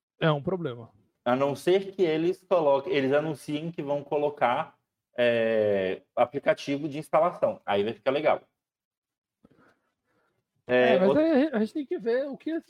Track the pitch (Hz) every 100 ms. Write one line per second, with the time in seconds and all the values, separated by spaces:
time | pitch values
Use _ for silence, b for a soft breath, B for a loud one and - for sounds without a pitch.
0 | _ - 165 147 139 185 156 120 113 _
1 | _ _ - 127 143 139 - 190 196 -
2 | 175 156 170 180 - 180 151 139 135 143
3 | 131 147 160 147 - 147 170 170 143 143
4 | 139 147 147 143 123 135 160 _ _ _
5 | _ - 120 117 113 110 104 98 92 95
6 | - - 120 143 160 156 - 139 151 139
7 | 151 160 170 170 127 95 - 101 104 113
8 | 135 139 151 95 - _ _ _ _ _
9 | _ _ _ _ _ b b b b b
10 | _ _ _ _ _ _ - 127 127 147
11 | 185 285 320 277 311 240 220 311 269 349
12 | 214 247 285 254 - 320 -